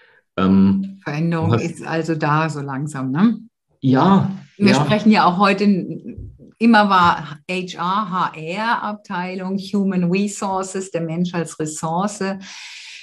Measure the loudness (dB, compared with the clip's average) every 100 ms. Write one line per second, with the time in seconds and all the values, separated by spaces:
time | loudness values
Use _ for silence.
0 | _ _ _ -2 4 6 6 4 -2 -8
1 | -8 -4 -2 0 2 0 0 -6 -6 -4
2 | -2 -2 0 2 0 -4 -8 -6 -8 -6
3 | -4 2 2 0 -8 _ _ _ 2 4
4 | 6 4 2 -4 -14 0 4 4 4 2
5 | 4 6 4 4 2 4 2 2 -2 -10
6 | -12 -14 -16 -18 -20 0 4 6 6 4
7 | 4 2 -4 -12 -8 -8 -6 -6 -4 -4
8 | -2 -2 -4 -6 -8 -4 -2 -2 -4 -10
9 | -8 -8 -6 -6 -6 -6 -4 -2 0 0
10 | 2 0 0 -4 -4 -4 -4 -6 -6 -6
11 | -4 -4 -2 -2 -6 -6 -8 -6 -4 -2
12 | -4 -4 -6 -6 -10 -18 -18 -18 -18 -20